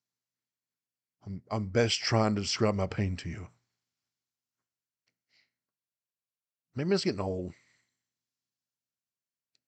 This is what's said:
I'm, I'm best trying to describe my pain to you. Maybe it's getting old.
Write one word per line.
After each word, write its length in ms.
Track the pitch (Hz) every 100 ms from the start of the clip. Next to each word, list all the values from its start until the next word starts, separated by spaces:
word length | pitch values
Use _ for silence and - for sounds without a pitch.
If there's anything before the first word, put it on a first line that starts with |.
| _ _ _ _ _ _ _ _ _ _ _ _ 101
I'm, 160 | 95 -
I'm 160 | 110 98
best 300 | 107 113 -
trying 340 | - 113 107 101
to 60 |
describe 340 | 95 - 107 101
my 120 | 92
pain 280 | - 95 90
to 120 | 87
you. 180 | 87 87 _ _ _ _ _ _ _ _ _ _ _ _ _ _ _ _ _ _ _ _ _ _ _ _ _ _ _ _ _ _ _ _ 127
Maybe 160 | 160
it's 100 | 196
getting 160 | 190 101
old. 320 | 95 92 92 - _ _ _ _ _ _ _ _ _ _ _ _ _ _ _ _ _ _ _ _